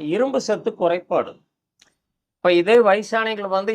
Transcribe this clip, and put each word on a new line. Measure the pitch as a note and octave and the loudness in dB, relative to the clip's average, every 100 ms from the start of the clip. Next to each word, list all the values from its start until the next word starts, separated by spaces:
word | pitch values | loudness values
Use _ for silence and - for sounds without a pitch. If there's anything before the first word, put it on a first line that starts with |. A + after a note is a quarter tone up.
| D3+ | -4
இரும்பு | G3 C4+ C4 | -2 0 -2
சத்து | - G#3 A#3 | -2 -4 -4
குறைபாடு. | - F3 F3+ - D#3+ F#2+ - _ _ _ _ _ _ _ _ _ | -4 -2 -2 -2 -2 -4 -10 _ _ _ _ _ _ _ _ _
இப்ப | _ F3 | _ 2
இதே | F3 F3+ A#3+ | 2 4 4
வயசானவங்களை | G#3+ G3+ G#3 A3+ A3 G#3 G3 | 6 2 0 -4 -2 -4 -4
வந்து | F#3+ G3+ | -2 -2